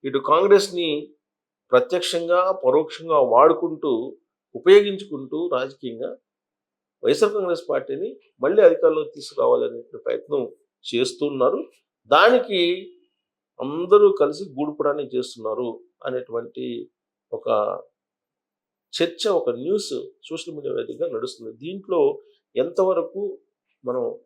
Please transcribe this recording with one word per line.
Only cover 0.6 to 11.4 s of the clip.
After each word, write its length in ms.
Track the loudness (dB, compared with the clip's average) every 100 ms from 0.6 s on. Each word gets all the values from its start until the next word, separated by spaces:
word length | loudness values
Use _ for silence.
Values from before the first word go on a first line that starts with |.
| 4 -4 -2 -4 -6 _ _ _ _ _ _
ప్రత్యక్షంగా, 680 | 2 2 -4 -2 -4 0 0 2 0
పరోక్షంగా 540 | 0 0 0 -8 0 2 4
వాడుకుంటూ, 580 | 6 6 6 -4 -4 -2 -2 -4 -14 _ _ _ -2
ఉపయోగించుకుంటూ 800 | 8 8 6 -4 -10 -12 -10 -8 -4 -2
రాజకీయంగా 560 | -4 -8 -12 -10 -12 -12 _ _ _ _ _ _ _ _
వైఎస్ఆర్ 300 | -2 2 2 0
కాంగ్రెస్ 300 | -4 -4 -4
పార్టీని 360 | -6 -4 -8 -8 -10 _ _
మళ్ళీ 160 | 0 6 6
అధికారంలోకి 440 | 6 2 2 -6 -10
తీసుకురావాలనే 680 | -16 -2 2 2 0 -8 -16 -12 -8
ప్రయత్నం 360 | -8 -4 -6 -6 -12 _ _ -6
చేస్తున్నారు. 680 | -2 -2 -4 -6 0